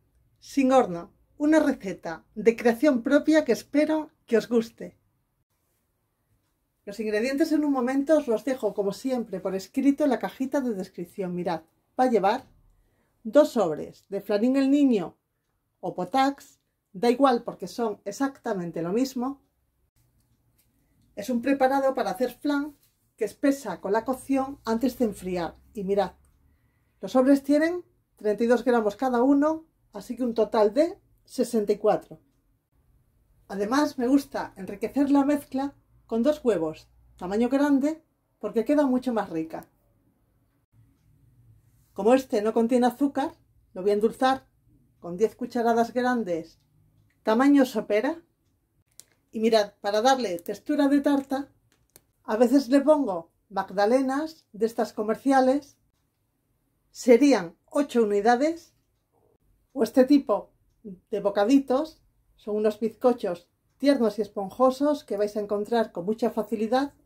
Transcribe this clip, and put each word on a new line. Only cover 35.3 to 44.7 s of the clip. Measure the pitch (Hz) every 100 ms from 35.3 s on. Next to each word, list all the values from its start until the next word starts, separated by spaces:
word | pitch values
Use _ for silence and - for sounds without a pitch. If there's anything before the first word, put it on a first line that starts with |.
| 294 - 262 277 - _ _ _
con | 226
dos | 240 302
huevos, | 240 185 156 156 _ _ _ _
tamaño | 180 208 240
grande, | 277 294 277 285 320 _ _ _ _
porque | 208 226
queda | 220 294 277
mucho | 254 254
más | 220 180
rica. | 160 160 165 - _ _ _ _ _ _ _ _ _ _ _ _ _ _ _ _ _ _ _ _ _ _
Como | - 202
este | 269 - 220
no | 214
contiene | 233 233 247 247
azúcar, | 240 285 277 311 - _ _ _
lo | 185
voy | 196
a |
endulzar | 208 214 - 262 262 - _ _